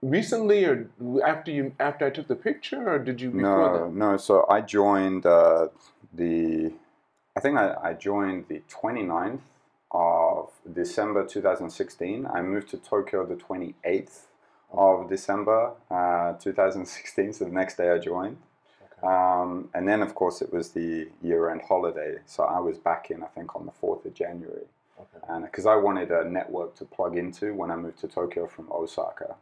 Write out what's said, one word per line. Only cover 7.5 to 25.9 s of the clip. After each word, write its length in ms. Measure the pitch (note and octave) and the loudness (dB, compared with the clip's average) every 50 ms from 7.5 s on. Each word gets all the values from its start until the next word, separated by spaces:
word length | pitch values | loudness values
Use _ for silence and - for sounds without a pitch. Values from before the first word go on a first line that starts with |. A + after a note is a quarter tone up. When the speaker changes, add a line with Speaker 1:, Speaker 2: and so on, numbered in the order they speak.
| D3 C3 | 2 2
Speaker 2:
I, 180 | G#2+ F#2+ - - | 2 2 0 -2
I 120 | - E2+ E2 | -4 -4 -6
joined 540 | D#2 - G2 G2+ G2+ G2+ F#2+ F#2+ F2+ F2 - | -4 -4 -2 -2 0 0 -2 -4 -6 -8 -10
the 120 | D#2+ D#2 - _ | -10 -12 -12 _
twenty-ninth 720 | - - - A2 A#2+ A#2+ G#2 F2+ E2 E2 F2 G2+ A#2+ C#3 - _ _ _ _ _ _ _ _ _ | -18 -6 -6 -4 -4 -4 -4 -2 -2 -2 -2 -4 -6 -8 -12 _ _ _ _ _ _ _ _ _
of 600 | - F2 F2 E2+ E2+ E2 E2 E2 E2 E2 - - - _ _ F2+ | -2 2 2 4 4 4 4 4 2 0 -4 -8 -14 _ _ -12
December 540 | E2 E2 F2 F2 - - G#2+ G#2+ G#2 G2+ F#2+ | -6 -4 -4 -4 -2 -2 -2 0 0 0 -2
two 160 | F2+ - G#2 | -2 -4 0
thousand 280 | F#2 F#2+ F#2 F2+ F2+ E2+ | 0 2 0 0 -4 -10
sixteen. 560 | E2+ - G2 - - _ E2+ F2+ G2+ A#2+ C3+ - | -6 -6 -6 -6 -6 _ -6 -6 -6 -6 -6 -6
I 100 | - E2+ | -4 -4
moved 280 | E2+ F#2 G2 G#2 G2+ - | -2 -2 -2 -4 -4 -6
to 60 | - F#2+ | -12 -14
Tokyo 480 | - - - G#2 F#2+ - - G2 F#2 | -8 -2 -2 -2 0 0 -2 -2 -2
the 100 | F2 F2+ | -2 -6
twenty-eighth 920 | F2 - - F#2+ F#2 F2+ E2+ - _ - E2+ F2+ G2 F#2+ - - - - _ _ _ _ _ _ _ _ _ | -10 -8 -10 -8 -8 -8 -10 -10 _ -2 0 0 0 -2 -4 -18 -20 -20 _ _ _ _ _ _ _ _ _
of 380 | - G2 G2 F#2+ F#2+ F2+ F2+ F2 | 2 6 6 8 6 6 2 -4
December, 600 | G2 F#2+ - - G2+ G2+ G#2 G#2+ A2 A2+ A2+ - - - _ _ | -6 -6 -2 -2 -2 0 2 2 4 4 2 0 -4 -10 _ _
uh, 440 | F2+ F2+ F2 F2 F2 F2 F2 F2 E2+ | -2 0 2 2 2 2 0 0 -2
two 180 | F2 - G2+ F#2 | -4 -6 -6 0
thousand 320 | - G2 F#2+ F#2+ G2+ F#2 | 2 2 2 2 -2 -8
sixteen. 480 | - - - - - - - G2 G2+ G#2+ | -10 -12 -16 -16 -8 -2 -2 -2 -2 -2
So 120 | - G2 | -6 -6
the 60 | F2+ | -4
next 260 | F2 F#2 F#2 F2+ - - | -2 -2 -2 -2 -2 -2
day 120 | F2+ F2 | 2 2
I 80 | F2 E2+ | 2 2
joined. 400 | E2+ - F2 F2+ F#2 G#2 B2+ D#3 _ _ _ _ _ _ _ _ - _ - _ | 0 -4 -4 -4 -4 -6 -8 -12 _ _ _ _ _ _ _ _ -20 _ -16 _
Speaker 1:
Okay. 60 | - F#2 | -2 0
Speaker 2:
Um, 640 | F#2 F#2 F2+ F#2 F2+ F2+ F2+ F2+ F2 F2+ F2+ - - | 2 4 4 4 4 2 0 -2 -4 -8 -8 -6 -6
and 140 | F2+ F2+ F#2+ | -4 0 0
then, 140 | G#2 G#2+ G#2 | 2 2 0
of 100 | G2+ - | -2 -2
course, 280 | - F#2 F2+ E2+ - | 0 0 0 0 -2
it 120 | - - - | -8 -4 -4
was 160 | F2 E2+ - | -4 -4 -4
the 360 | - - E2+ E2 E2 E2 D#2+ - D#2+ D#2 E2+ | -6 -6 -4 -4 -4 -4 -6 -8 -14 _ -4
year-end 380 | E2+ E2+ E2 E2 E2+ E2 E2 - - | 0 2 2 2 0 -2 -4 0 0
holiday. 500 | F#2+ F#2 F2 E2+ D#2+ D#2+ D2+ D2+ D2+ - - _ | 0 2 2 -2 -4 -4 -6 -8 -8 -10 -12 _
So 160 | - - D2+ | -4 -2 0
I 160 | C#2+ D2+ F2+ | 0 0 0
was 180 | F2+ E2+ D#2 - | -2 -2 -4 -2
back 320 | - E2+ E2+ E2+ - - | -2 -2 -2 -2 -4 -10
in, 120 | E2 E2 E2 | -10 -10 -10
I 40 | E2 | -14
think, 280 | _ - E2+ F2 - | _ -14 -14 -12 -12
on 100 | F#2 E2+ | -12 -12
the 60 | E2+ | -14
fourth 340 | - _ - F2 F2 E2+ - | -12 _ -4 -4 -4 -4 -6
of 80 | - E2+ | -14 -8
January. 540 | - E2+ E2+ F2 F2 E2 E2 D#2+ D#2+ - - _ _ _ _ _ - | -6 -6 -6 -6 -10 -14 -12 -14 -14 -14 -16 _ _ _ _ _ -20
Speaker 1:
Okay. 260 | E2+ _ _ E2+ - - | -20 _ _ -20 -12 -10
Speaker 2:
And, 220 | E2+ E2+ E2 - | -10 -10 -10 -10
'cause 140 | - - F#2 | -10 0 4
I 100 | G#2+ A2 G#2+ | 4 6 6
wanted 340 | G2+ G2+ | 6 2